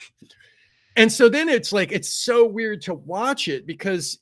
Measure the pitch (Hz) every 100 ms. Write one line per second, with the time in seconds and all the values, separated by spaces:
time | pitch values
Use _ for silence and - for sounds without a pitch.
0 | - _ - _ _ _ _ _ _ 240
1 | 226 220 240 285 330 254 - 202 175 180
2 | - - - 233 233 208 220 208 - 151
3 | 147 185 254 277 - 135 143 143 196 180
4 | 143 -